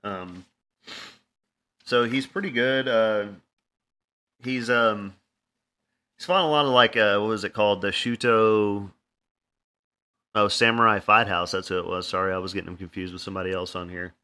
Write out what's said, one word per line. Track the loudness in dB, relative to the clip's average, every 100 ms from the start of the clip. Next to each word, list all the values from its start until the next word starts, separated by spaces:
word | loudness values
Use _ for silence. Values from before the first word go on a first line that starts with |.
Um, | -8 -10 -10 -16 -20 _ _ _ -20 -18 -18 -20 _ _ _ _ _ _
so | -2 0
he's | 0 -2 -4
pretty | -8 -4
good. | -2 0 0 0
Uh, | 2 2 0 -4 -12 _ _ _ _ _ _ _ _ _ _
he's, | -8 -6 0
um, | 2 2 0 -8 -16 _ _ _ _ _ _ _ _ _ _
he's | 0
fought | 2
a | 4
lot | 2
of, | 4
like, | 6 6 4
uh, | 4 2
what | 0
was | -2
it | -4
called? | 0 2 2
The | -2
Shuto, | -4 -4 -2 2 4 4 4 2 -2 -8 _ _ _ _ _ _ _ _ _ _ _ _ _ _
oh, | 0 0
Samurai | 4 2 4 4 2
Fight | 4 4 4
House. | 0 -2
That's | -4 -4
who | -4
it | -4
was. | -6 -4
Sorry, | -2 -2
I | -2
was | -4
getting | -8 -10
him | -14
confused | -12 -10 -10
with | -10
somebody | -10 -8 -6
else | -6 -6 -10
on | -10
here. | -10 -12 _